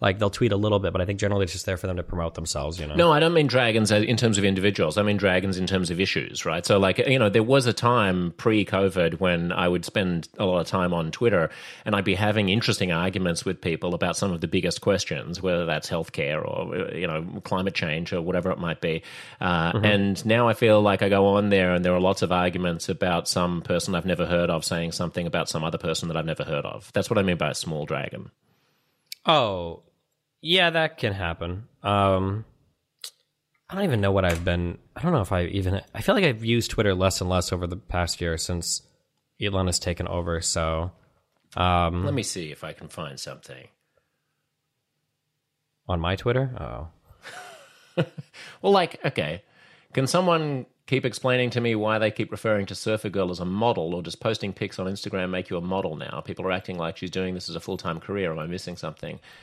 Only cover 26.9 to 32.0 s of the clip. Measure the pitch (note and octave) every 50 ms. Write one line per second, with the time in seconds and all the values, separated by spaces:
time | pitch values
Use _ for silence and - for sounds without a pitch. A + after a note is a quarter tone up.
26.9 | - G#2 F#2+ - A#2 G#2+ F#2+ F#2 F2 D#2 D#2 D2 C#2 - - E2+ D#2+ D2+ D2 D2+
27.9 | C#2+ C2+ C#2 - - - - - - _ _ _ _ _ _ _ _ _ _ _
28.9 | _ _ _ _ - - _ F#3 D#3+ D3 B2 G#2+ G2 F2+ F2 E2+ E2 - _ _
29.9 | _ _ _ _ _ _ _ _ _ _ - D#3 E3+ F#3 F3 E3+ E3 E3 D#3+ D3+
30.9 | - - - A2 G2 F#2+ F#2 E2+ E2+ - F2 E2+ F2+ G2+ A#2 - _ _ - G2+
31.9 | G2+ G2+